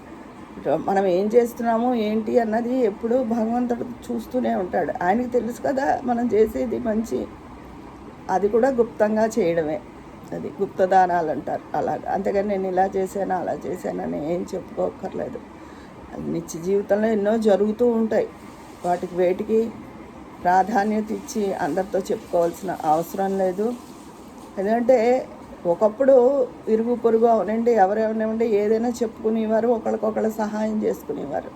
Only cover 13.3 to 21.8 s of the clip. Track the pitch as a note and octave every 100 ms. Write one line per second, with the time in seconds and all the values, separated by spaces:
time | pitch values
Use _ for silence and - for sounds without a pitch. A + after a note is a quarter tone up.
13.3 | F#3 G#2 C#3+ - - - F3+ E3 E3+ D3+
14.3 | F3 G3 F#3 - - F3+ - F#3+ - -
15.3 | D2+ - - - - - - - - D3+
16.3 | E3 E3+ E3 E3+ G3+ G3+ G3+ A3 G#3+ G3+
17.3 | A3+ G#3+ F#3+ G#3 G#3+ A#3+ A3+ A3 G#3+ -
18.3 | - - - - - F3+ F3+ F3+ F3 F3+
19.3 | G3 G#3+ A3 A3+ - - - - - -
20.3 | - F3+ F#3 F#3+ A3 G#3 G#3+ G#3+ G3+ -
21.3 | A3+ G3+ - D#3 F3